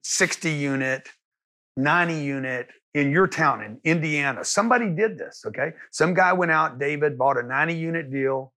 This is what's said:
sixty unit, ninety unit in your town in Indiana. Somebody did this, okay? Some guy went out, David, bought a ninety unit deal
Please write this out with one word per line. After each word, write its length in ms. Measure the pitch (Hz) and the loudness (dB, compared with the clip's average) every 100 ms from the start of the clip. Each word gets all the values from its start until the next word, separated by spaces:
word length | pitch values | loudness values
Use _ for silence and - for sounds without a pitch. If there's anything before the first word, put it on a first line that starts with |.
sixty 480 | - - 180 - 165 | -4 0 0 0 -4
unit, 560 | 147 143 135 131 131 - - _ _ _ _ _ - | -2 -2 -2 -2 -4 -8 -20 _ _ _ _ _ -2
ninety 400 | 139 170 175 160 | 2 2 2 -2
unit 460 | 143 135 131 127 123 - _ | -4 -4 -4 -6 -8 -16 _
in 160 | 147 143 | -2 2
your 160 | 156 185 | 4 2
town 360 | - 156 117 | 4 2 2
in 160 | 107 110 | -6 -6
Indiana. 600 | - 170 156 147 143 123 | 0 0 0 0 -2 -2
Somebody 440 | - - 226 247 226 | -2 0 4 2 2
did 280 | 160 220 160 | 0 -2 -2
this, 260 | - - - | -12 -10 -10
okay? 260 | - 147 - - | -6 -6 -6 -14
Some 240 | - 156 | 0 2
guy 180 | 175 185 | 4 4
went 180 | 185 170 | 4 2
out, 280 | 160 156 127 | 2 2 0
David, 400 | 143 147 147 127 | -2 0 0 2
bought 180 | 131 131 | 2 2
a 40 | |
ninety 320 | 120 135 160 | -2 -2 0
unit 360 | 165 165 165 143 | -2 -4 -4 -4
deal 420 | 135 135 135 131 | -2 -2 -2 -6